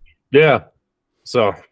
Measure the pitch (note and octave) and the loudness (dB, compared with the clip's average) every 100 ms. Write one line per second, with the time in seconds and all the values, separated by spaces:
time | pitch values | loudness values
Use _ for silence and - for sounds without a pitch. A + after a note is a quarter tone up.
0 | - _ _ C#3 D#3 B2 - _ _ _ | -20 _ _ 0 2 0 -6 _ _ _
1 | _ _ - B2+ G#2 - - | _ _ -8 -4 -2 -4 -14